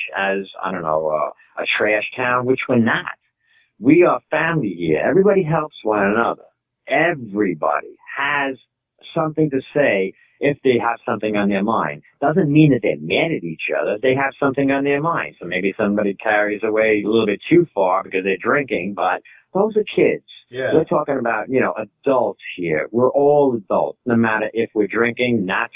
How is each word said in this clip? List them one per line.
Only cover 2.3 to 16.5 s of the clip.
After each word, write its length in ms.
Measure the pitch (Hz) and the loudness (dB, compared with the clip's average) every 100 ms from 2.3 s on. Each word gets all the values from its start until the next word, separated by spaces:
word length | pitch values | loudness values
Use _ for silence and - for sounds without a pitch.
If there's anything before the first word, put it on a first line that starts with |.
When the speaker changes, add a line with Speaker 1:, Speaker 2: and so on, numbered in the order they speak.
| 123 123 | 0 0
Speaker 1:
which 140 | 131 - | -2 0
we're 120 | 120 | 2
not. 340 | 117 156 - - _ _ _ _ _ - | 2 0 -6 -14 _ _ _ _ _ -2
We 260 | 127 165 | 4 6
are 160 | 170 123 - | 6 2 -2
family 440 | 156 165 165 104 85 | -2 0 -2 -4 -4
here. 240 | 82 76 104 | 0 0 2
Everybody 360 | 170 196 196 | 2 4 2
helps 340 | 151 160 156 - | 2 -2 -4 -6
one 200 | 107 107 | -4 0
another. 420 | 101 110 110 78 - _ _ _ - | 0 0 0 -4 -12 _ _ _ -4
Everybody 1080 | 143 170 156 110 101 101 78 78 71 - - - 135 | 0 0 -2 -6 -2 -2 -2 -2 -4 -6 -16 -14 -8
has 400 | 143 143 135 131 _ _ _ _ - | -4 -4 -4 -8 _ _ _ _ -10
something 360 | 165 156 156 151 | -4 -4 0 0
to 100 | 135 - | -2 -2
say 400 | 151 131 98 95 - _ - | 0 2 0 -2 -6 _ -4
if 140 | 143 143 | -2 0
they 120 | 131 117 | 2 2
have 180 | 117 117 - | 0 -4 -4
something 300 | 113 107 104 | -4 -2 0
on 120 | 101 | 0
their 140 | 98 | 0
mind. 400 | 107 107 78 76 - _ | 0 -2 -2 -8 -16 _
Doesn't 300 | 143 156 151 | 0 2 4
mean 220 | 147 151 | 6 6
that 80 | 127 | 4
they're 140 | 90 73 | 0 -2
mad 320 | 80 113 165 | -2 -2 0
at 140 | 147 | -4
each 260 | 85 80 - 73 | -6 -8 -6 -2
other. 160 | 85 107 | -2 -2
They 120 | 131 135 | 0 0
have 160 | 139 - | -2 -2
something 320 | 139 131 135 | -2 0 0
on 100 | 135 | 0
their 180 | 143 143 | 0 0
mind. 360 | 165 151 76 - | 0 -2 -6 -10
So 60 | 85 | -8
maybe 260 | 90 98 95 | -4 -2 0
somebody 360 | 104 101 101 | 0 0 -2
carries 480 | 95 110 104 104 | -2 0 0 0